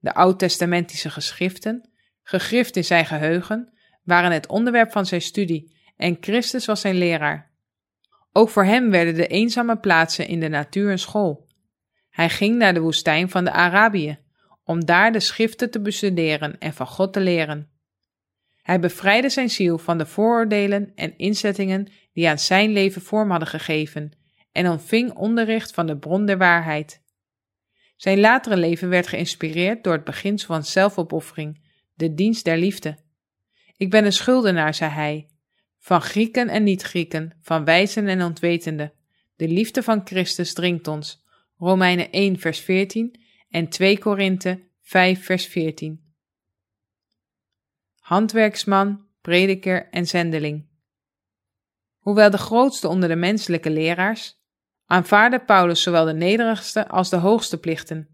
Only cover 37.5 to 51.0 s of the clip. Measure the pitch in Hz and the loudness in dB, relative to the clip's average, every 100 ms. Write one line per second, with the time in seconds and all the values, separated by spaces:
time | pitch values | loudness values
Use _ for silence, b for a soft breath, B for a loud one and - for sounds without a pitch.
37.5 | 160 151 165 196 220 202 185 175 165 170 | -2 4 4 2 -2 -2 -2 -2 -2 -2
38.5 | 170 170 156 151 _ _ _ _ _ 165 | -2 -4 -8 -8 _ _ _ _ _ -2
39.5 | 175 226 - 233 214 185 190 180 - 170 | 0 0 -2 -2 -2 -2 -4 -4 -4 -6
40.5 | - 180 175 165 151 147 - _ _ _ | -4 -4 -4 -6 -8 -10 -18 _ _ _
41.5 | _ 170 185 180 180 - - 196 185 165 | _ 0 2 4 2 -2 0 0 0 -4
42.5 | 160 - 185 196 220 233 b b b b | -6 -2 -2 0 -4 -6 b b b b
43.5 | 170 165 - 196 202 220 202 196 185 185 | -6 -6 0 2 2 0 0 0 0 -4
44.5 | 180 _ _ _ 185 185 185 - 185 185 | -6 _ _ _ 2 4 2 -2 -4 -2
45.5 | - 160 156 156 156 _ _ _ _ _ | -4 -4 -6 -12 -12 _ _ _ _ _
46.5 | _ _ _ _ _ _ _ _ _ _ | _ _ _ _ _ _ _ _ _ _
47.5 | _ _ _ _ _ - 180 220 220 214 | _ _ _ _ _ -2 0 2 2 0
48.5 | 208 - 196 202 202 _ _ - 175 190 | 0 0 2 2 -4 _ _ 0 2 2
49.5 | 190 190 185 - - 170 180 170 160 151 | 0 -2 -4 -4 -6 -4 -2 -2 -2 -4
50.5 | 151 - _ _ _ | -8 -12 _ _ _